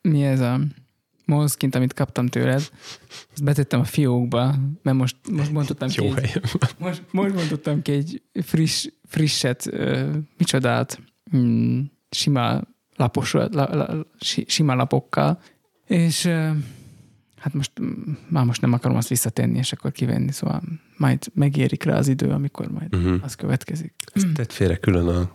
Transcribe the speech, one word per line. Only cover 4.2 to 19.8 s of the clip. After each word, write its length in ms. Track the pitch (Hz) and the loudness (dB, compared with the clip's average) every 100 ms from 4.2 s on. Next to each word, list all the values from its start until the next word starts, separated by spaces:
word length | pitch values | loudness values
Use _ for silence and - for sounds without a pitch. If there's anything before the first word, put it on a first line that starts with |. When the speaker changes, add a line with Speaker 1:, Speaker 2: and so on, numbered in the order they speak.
| 120 120 123 139 135 151 | 2 2 2 0 -2 -2
Speaker 1:
mert 140 | - 131 | 0 2
most, 200 | 127 - - | 0 -2 -6
most 220 | 170 147 | -2 0
bontottam 360 | 151 139 - 131 | -2 -2 -4 -4
Speaker 2:
Jó 120 | - | -2
Speaker 1:
ki 40 | 147 135 | 0 0
egy, 40 | 135 | -2
Speaker 2:
helyen 120 | - 117 | -2 -2
van. 160 | - - - 180 | 0 -2 -2 -8
Speaker 1:
most, 140 | 170 - | -8 -4
most 240 | 190 196 | 0 0
bontottam 480 | 190 165 151 156 147 | 0 -2 -2 -2 -2
ki 100 | - | 0
egy 300 | 143 151 - _ - | -2 -2 -8 _ -8
friss, 440 | 165 160 160 - - _ - | -2 2 2 0 -6 _ -8
frisset, 580 | - 156 - 135 127 - | 0 0 2 -2 -2 -4
ö, 400 | - 139 135 135 151 151 _ | -4 0 0 0 -4 -6 _
micsodát, 600 | 170 139 127 120 123 - - _ - 143 | 0 2 2 0 -2 -6 -16 _ -2 2
mm, 440 | 120 117 117 123 143 _ _ | 2 2 2 0 -2 _ _
sima 500 | - - 139 117 127 - _ _ _ | -4 0 2 2 0 -4 _ _ _
lapos, 360 | 127 - - | 0 2 0
la, 160 | 147 117 | 0 0
la, 540 | 160 139 151 139 156 156 _ | 0 0 0 -2 -4 -8 _
si-, 240 | - - - | -6 -4 -2
sima 260 | - 156 | 0 2
lapokkal, 680 | 127 127 135 - - 143 170 - _ _ _ _ | 2 2 0 0 0 0 0 -6 _ _ _ _
és, 380 | 180 165 147 | 2 4 2
ö, 260 | 175 165 156 156 123 - - - - _ _ _ | 0 0 0 -2 -4 -10 -20 -20 -20 _ _ _
hát 180 | - | -6
most, 180 | 143 135 - | -4 -6 -6
mm, 320 | - - - 147 - | -8 -6 -8 -10 -2
már 160 | 165 | 2
most 160 | 120 120 | 2 2
nem 120 | 131 | 2
akarom 240 | 120 131 123 | 2 2 0
azt 120 | 120 | 0
visszatenni, 500 | 123 - - 120 120 | 0 -2 0 0 0
és 140 | 131 | -2
akkor 200 | 143 | -4